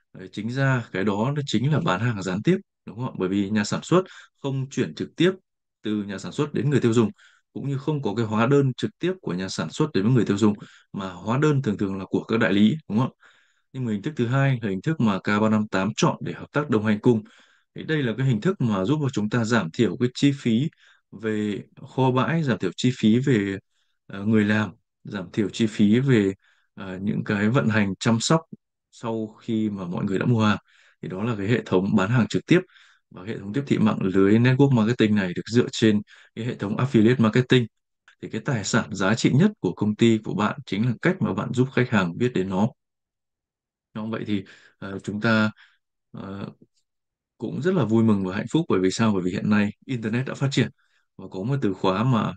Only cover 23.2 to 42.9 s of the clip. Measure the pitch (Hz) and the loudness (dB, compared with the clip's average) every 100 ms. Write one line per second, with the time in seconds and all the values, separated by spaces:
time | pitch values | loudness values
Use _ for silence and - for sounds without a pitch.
23.2 | 135 120 101 98 - _ _ _ - 98 | 4 2 0 -4 -10 _ _ _ -16 -8
24.2 | 104 110 104 107 104 - _ _ - 101 | 0 2 4 2 -2 -6 _ _ -12 -12
25.2 | 90 - 101 - 113 - 104 113 139 120 | -8 -2 -2 0 -2 2 4 4 4 4
26.2 | 98 98 _ _ _ - 98 92 98 104 | 2 -2 _ _ _ -16 -12 -8 -6 -4
27.2 | - 104 104 127 113 107 101 95 - 117 | -2 0 2 2 2 2 0 0 0 0
28.2 | - 165 - - _ _ _ - 120 113 | 2 0 0 -20 _ _ _ -12 -8 -6
29.2 | 110 - - 110 107 101 90 90 98 95 | -6 -10 -4 -2 -2 -4 -6 -6 -2 -2
30.2 | - 120 110 98 _ _ _ _ - 92 | 0 2 2 2 _ _ _ _ -12 -6
31.2 | 113 110 98 117 - 92 98 107 95 120 | -6 -4 0 0 2 0 2 2 2 2
32.2 | 107 92 - 170 - - _ _ _ 87 | 2 0 2 2 2 -16 _ _ _ -16
33.2 | 92 113 98 110 143 - 110 104 95 95 | -12 -10 -8 -6 -2 2 2 0 0 4
34.2 | 98 110 120 131 139 127 107 120 110 104 | 6 6 6 6 4 4 2 2 2 2
35.2 | 92 87 87 113 127 - 110 104 104 - | 0 -4 -2 2 2 2 2 2 -2 -16
36.2 | - - 113 - 101 107 135 120 107 127 | -18 -10 -8 -6 -4 -2 2 4 6 4
37.2 | 113 127 127 131 117 _ _ _ _ - | 4 2 4 2 2 _ _ _ _ -16
38.2 | 180 113 - 120 101 123 107 101 95 113 | -10 -8 -4 -6 -2 -2 -2 -2 0 2
39.2 | - 127 202 214 92 85 107 107 117 113 | 2 4 2 2 -6 -2 -4 2 4 2
40.2 | 107 92 104 - 123 98 120 113 160 185 | 0 -2 -2 -4 -6 -2 -2 0 -2 0
41.2 | 101 95 - - 131 - 123 110 90 87 | -2 -2 -4 -2 0 0 0 2 0 -2
42.2 | 123 107 92 95 110 - _ | -2 -2 -2 0 -2 -2 _